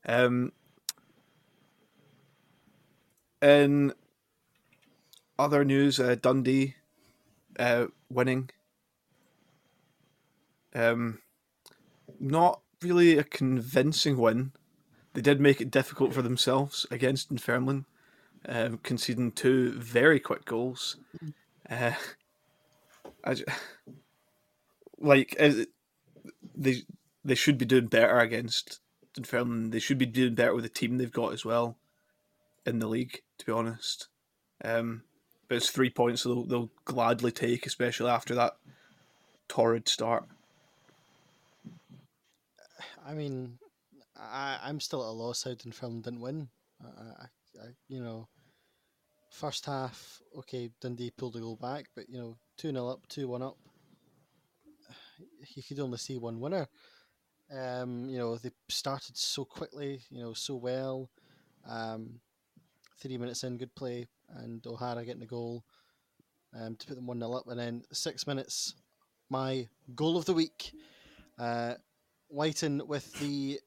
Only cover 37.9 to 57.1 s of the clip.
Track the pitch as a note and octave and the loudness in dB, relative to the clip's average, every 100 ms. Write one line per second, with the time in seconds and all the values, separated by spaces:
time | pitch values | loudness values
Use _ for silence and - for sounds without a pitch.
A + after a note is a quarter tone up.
37.9 | - A#2+ A#2 - A#2+ A#2+ - - - _ | 0 0 0 -2 0 0 -2 -20 -20 _
38.9 | _ _ _ _ _ _ - A#2 A#2 - | _ _ _ _ _ _ 2 4 4 0
39.9 | - A2+ A#2 - - _ _ _ _ _ | -2 0 0 -2 -20 _ _ _ _ _
40.9 | _ _ _ _ _ _ _ - - _ | _ _ _ _ _ _ _ -20 -20 _
41.9 | - _ _ _ _ _ _ _ - - | -20 _ _ _ _ _ _ _ -20 -20
42.9 | - C#3 D3+ D3 C3 B2+ B2 - _ _ | -20 -12 -8 -6 -8 -10 -16 -20 _ _
43.9 | _ _ - A2 B2+ C#3 C3+ B2+ D3 - | _ _ -20 -12 -8 -6 -6 -8 -8 -6
44.9 | C#3+ A2+ A2+ A#2 A#2+ C3 A#2+ A#2+ - B2 | -6 -8 -8 -8 -8 -10 -12 -14 -14 -12
45.9 | A#2 A#2 A#2+ B2 D#3 C#3 _ _ _ A#2+ | -10 -10 -10 -10 -10 -12 _ _ _ -20
46.9 | - A2+ - B2+ _ _ - A2+ B2 _ | -20 -20 -20 -20 _ _ -20 -20 -20 _
47.9 | C3 A#2+ A2+ A2 _ _ _ _ _ _ | -12 -12 -14 -18 _ _ _ _ _ _
48.9 | _ _ _ _ - D3 - - C3+ C3 | _ _ _ _ -10 -8 -8 -8 -6 -8
49.9 | - - - _ C#3+ - B2+ A#2+ _ B2+ | -12 -20 -20 _ -20 -12 -10 -12 _ -12
50.9 | A#2+ A#2+ - B2+ A2+ A2+ A2 B2 C#3+ - | -10 -10 -10 -12 -10 -12 -10 -10 -10 -12
51.9 | - G#2 B2+ A#2 A2+ _ - D#3+ C3+ B2 | -20 -18 -16 -16 -18 _ -12 -8 -6 -6
52.9 | B2+ _ - C3 B2 C3 - _ _ _ | -10 _ -10 -8 -8 -10 -14 _ _ _
53.9 | _ _ _ _ _ _ _ D4+ _ _ | _ _ _ _ _ _ _ _ _ _
54.9 | A#2+ - _ G3+ _ C#3+ - - C#3+ C3+ | -20 -20 _ -20 _ -20 -20 -14 -8 -8
55.9 | B2 - C3 A#2 A2+ C3+ F#3 C3+ _ _ | -8 -10 -8 -8 -8 -6 -6 -8 _ _
56.9 | _ _ | _ _